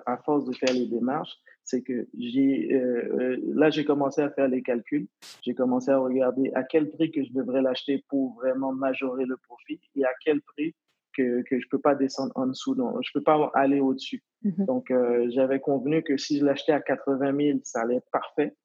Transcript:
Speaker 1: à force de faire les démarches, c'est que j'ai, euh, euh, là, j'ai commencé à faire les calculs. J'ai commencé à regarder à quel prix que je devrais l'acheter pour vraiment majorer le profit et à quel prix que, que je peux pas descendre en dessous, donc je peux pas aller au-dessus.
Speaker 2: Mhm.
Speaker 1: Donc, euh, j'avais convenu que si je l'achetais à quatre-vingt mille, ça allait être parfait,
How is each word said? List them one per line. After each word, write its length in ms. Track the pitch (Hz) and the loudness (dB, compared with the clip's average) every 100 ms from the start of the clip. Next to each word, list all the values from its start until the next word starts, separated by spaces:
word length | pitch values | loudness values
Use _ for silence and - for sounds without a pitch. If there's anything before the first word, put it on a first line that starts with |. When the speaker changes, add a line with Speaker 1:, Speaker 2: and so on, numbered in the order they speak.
| - | -4
Speaker 1:
à 120 | 123 | -4
force 280 | - 147 123 | 0 0 0
de 80 | |
faire 200 | 123 127 | -2 0
les 120 | 127 110 | 0 0
démarches, 500 | 113 123 151 - - _ _ - | 0 0 -2 -6 -14 _ _ -6
c'est 160 | 127 | -4
que 260 | 123 123 - 113 | -4 -6 -6 -8
j'ai, 560 | 120 131 135 135 - | -2 2 2 2 0
euh, 60 | 135 127 120 - - | 0 2 -2 -2 -2
euh, 180 | 127 123 - | -2 -2 -2
là, 160 | 139 151 | 2 4
j'ai 140 | 147 | 4
commencé 380 | 147 143 135 151 | 0 0 0 0
à 80 | 143 | 0
faire 180 | 139 135 | 0 0
les 160 | 127 | 0
calculs. 440 | 127 117 - 147 - _ - - | 0 -4 -2 -4 -4 _ -20 -10
J'ai 120 | 123 | -6
commencé 380 | 123 127 127 127 | 0 0 2 2
à 60 | 135 | 2
regarder 540 | 131 131 127 127 135 127 | 2 2 2 2 0 0
à 80 | |
quel 260 | - 160 147 | 0 0 0
prix 220 | - 160 | 0 -2
que 100 | 147 | -2
je 120 | 123 | -4
devrais 280 | 131 127 131 | -4 -2 0
l'acheter 440 | 131 127 - 139 - | 0 0 -2 -4 -2
pour 280 | 139 131 113 | -2 -2 -2
vraiment 360 | 131 131 135 | -2 0 -2
majorer 540 | 131 135 131 135 127 127 | -2 -2 -2 -4 -2 -4
le 100 | 127 | -4
profit 460 | _ 120 - 160 _ 139 | _ -18 -12 -12 _ -2
et 100 | 131 | -2
à 40 | 127 | 0
quel 180 | 156 143 | 0 -2
prix 320 | - - 160 - _ _ _ - | -4 -8 -8 -8 _ _ _ -2
que, 280 | 123 123 | 0 0
que 160 | 123 123 | 0 -2
je 80 | - | -2
peux 100 | 135 | 0
pas 160 | 147 139 | 2 2
descendre 360 | 135 - 131 131 | 0 -2 -4 -2
en 120 | 131 | -2
dessous, 280 | 135 135 127 | -2 -4 -2
donc 220 | 120 - | -2 -4
je 100 | - | -4
peux 100 | 143 | -2
pas 280 | 156 151 147 | 2 2 2
aller 260 | 135 139 139 | 2 4 4
au-dessus. 440 | 135 131 - 131 - _ | 2 0 -6 -12 -14 _
Speaker 2:
Mhm. 220 | 202 165 190 | -4 0 0
Speaker 1:
Donc, 260 | 127 127 | -2 0
euh, 360 | 127 120 120 120 | 2 2 2 2
j'avais 300 | 127 131 135 | 2 2 2
convenu 440 | 147 139 131 160 | 0 0 0 0
que 140 | 156 135 | 0 -2
si 220 | - 143 | 0 2
je 60 | 143 | 2
l'achetais 260 | 139 - | 2 2
à 80 | 143 | 0
quatre-vingt 520 | - 131 - 135 139 | 0 -2 0 0 0
mille, 300 | 143 147 131 | 2 2 0
ça 180 | - 123 | -2 -2
allait 160 | 117 123 | 0 -2
être 120 | - | -2
parfait, 440 | 147 - - 147 - | -4 -4 -2 -4 -6